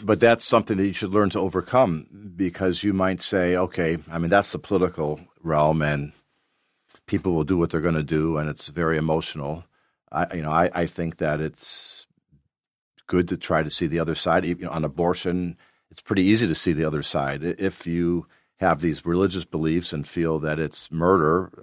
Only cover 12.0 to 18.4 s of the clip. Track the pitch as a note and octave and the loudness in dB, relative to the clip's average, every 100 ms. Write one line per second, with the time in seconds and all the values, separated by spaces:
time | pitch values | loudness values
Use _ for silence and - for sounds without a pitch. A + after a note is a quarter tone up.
12 | - _ _ _ _ _ _ _ _ _ | -20 _ _ _ _ _ _ _ _ _
13 | - F2+ F2 E2+ - D#2+ D2+ - E2 E2 | -2 0 2 -2 0 0 2 0 0 -2
14 | E2 D#2+ F2 E2+ E2+ E2+ F2+ E2 D2+ C#2 | -2 -2 2 2 2 -4 -6 -4 -4 0
15 | F2 F2+ F#2 F2+ F2 E2+ _ _ _ - | 0 0 -2 -2 -4 -8 _ _ _ -12
16 | - G2 F#2 A2 A2 D#2 - D#2 D#2 D2 | -2 2 4 4 2 0 0 0 0 -2
17 | C#2+ D#2 C2+ C#2+ E2 - F#2+ - F2 E2+ | -4 -2 -2 -4 -4 -2 -4 -4 -4 -2
18 | F2 F2 D#2+ _ | 0 0 -4 _